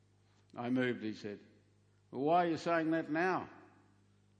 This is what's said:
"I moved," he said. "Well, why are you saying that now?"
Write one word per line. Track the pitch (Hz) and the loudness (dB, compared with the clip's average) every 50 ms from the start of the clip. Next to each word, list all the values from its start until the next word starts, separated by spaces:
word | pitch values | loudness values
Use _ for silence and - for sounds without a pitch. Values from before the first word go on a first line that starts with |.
| _ _ _ _ _ _ _ _ _ _ - | _ _ _ _ _ _ _ _ _ _ -10
"I | - 120 123 | -6 -2 0
moved," | 127 127 127 123 117 98 | 2 2 2 2 0 -2
he | 104 110 104 | -4 -6 -6
said. | - - 104 101 - - - - - _ _ _ _ _ _ _ _ _ _ | -6 -8 -10 -10 -10 -14 -20 -20 -20 _ _ _ _ _ _ _ _ _ _
"Well, | - 120 139 | -6 -2 2
why | 151 165 180 175 | 4 4 4 4
are | 170 | 2
you | 160 | 0
saying | 139 - 170 170 165 160 156 | -2 0 0 0 2 2 2
that | 160 165 160 147 | 0 0 0 -2
now?" | 147 160 175 185 175 139 95 - - - - - - - - - - _ _ _ - _ _ _ _ | 0 0 2 2 0 0 -2 -6 -14 -20 -20 -20 -20 -20 -20 -20 -20 _ _ _ -20 _ _ _ _